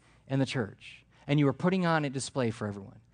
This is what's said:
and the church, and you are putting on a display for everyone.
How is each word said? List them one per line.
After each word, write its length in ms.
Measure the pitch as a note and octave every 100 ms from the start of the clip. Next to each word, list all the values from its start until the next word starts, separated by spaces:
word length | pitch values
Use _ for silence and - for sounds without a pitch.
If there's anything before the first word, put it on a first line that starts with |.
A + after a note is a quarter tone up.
| _ _ _
and 120 | C3+
the 60 | C3+
church, 580 | C#3 G#2 - - - _ _ -
and 120 | D3
you 80 | C#3+
are 60 |
putting 320 | - F3+ F#3 F3
on 200 | D#3+ D3
a 40 |
display 420 | C3+ - C#3+ A#2+
for 160 | A2 G#2
everyone. 320 | G2+ G2 - _